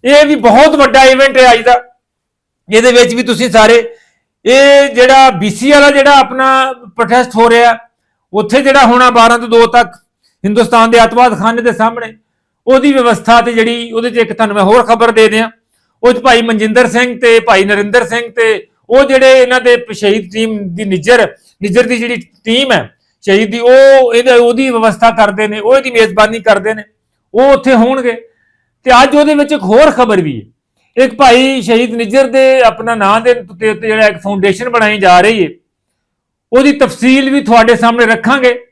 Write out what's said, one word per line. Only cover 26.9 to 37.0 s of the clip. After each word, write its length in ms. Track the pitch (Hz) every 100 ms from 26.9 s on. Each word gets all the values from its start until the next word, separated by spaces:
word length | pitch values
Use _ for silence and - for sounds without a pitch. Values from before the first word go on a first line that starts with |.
| _ _ _ _
ਉਹ 200 | 214 269
ਉੱਥੇ 200 | 277 262
ਹੋਣਗੇ। 380 | 247 240 269 240 233 _ _ _ _ _ _
ਤੇ 80 | 254 247
ਅੱਜ 120 | 269 294
ਉਹਦੇ 180 | 294
ਵਿੱਚ 180 | 294 285
ਇੱਕ 120 | 302
ਹੋਰ 280 | 190 220 302
ਖਬਰ 300 | - 233 202
ਵੀ 200 | 160 117
ਹੈ, 100 | 101 _ _ _ _ - 262
ਇੱਕ 100 | 220
ਭਾਈ 460 | 254 240 262 269
ਸ਼ਹੀਦ 320 | 190 226 240
ਨਿੱਜਰ 340 | 233 226 262 262
ਦੇ 340 | 262 262 262
ਆਪਣਾ 340 | 233 - 220 226
ਨਾਂ 260 | 196 220
ਦੇ 100 | 240
ਉੱਤੇ, 380 | 240 180 175 220
ਉੱਤੇ 180 | 214 220
ਜਿਹੜਾ 200 | 214 214
ਇੱਕ 100 | 175
ਫਾਊਂਡੇਸ਼ਨ 520 | 196 202 196 185 247
ਬਣਾਈ 280 | 233 214 214
ਜਾ 240 | 190 180
ਰਹੀ 240 | 202 220 156
ਹੈ, 40 | - _ _ _ _ _ _ _ _ _
ਉਹਦੀ 180 | 240 285
ਤਫਸੀਲ 580 | 285 254 -